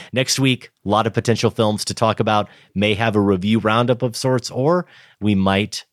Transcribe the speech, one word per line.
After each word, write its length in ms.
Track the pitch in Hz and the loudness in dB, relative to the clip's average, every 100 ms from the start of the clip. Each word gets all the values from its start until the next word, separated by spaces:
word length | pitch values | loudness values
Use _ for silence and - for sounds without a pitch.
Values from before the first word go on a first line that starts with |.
| - | -8
Next 260 | 120 131 - | -4 -2 0
week, 320 | 135 123 - _ 95 | 0 -2 -6 _ -2
a 40 | |
lot 180 | 104 110 | 0 0
of 60 | |
potential 360 | 110 - 110 110 | 0 0 0 0
films 340 | - 110 107 - | 0 0 0 -4
to 80 | |
talk 280 | 95 110 107 | -2 -2 0
about. 260 | 110 107 101 - _ | 0 0 -2 -10 _
May 200 | - 104 | -2 0
have 240 | 101 113 104 | 0 0 2
a 20 | |
review 400 | 101 95 98 113 | 2 2 2 0
roundup 420 | 107 110 120 117 | 2 2 2 0
of 140 | 127 110 | -2 -4
sorts, 340 | 135 127 - | -2 -2 -4
or 360 | 123 139 180 170 - - _ | -4 0 0 -2 -14 -20 _
we 160 | 196 190 | 0 2
might 480 | 190 98 104 - - | 2 0 -2 -8 -16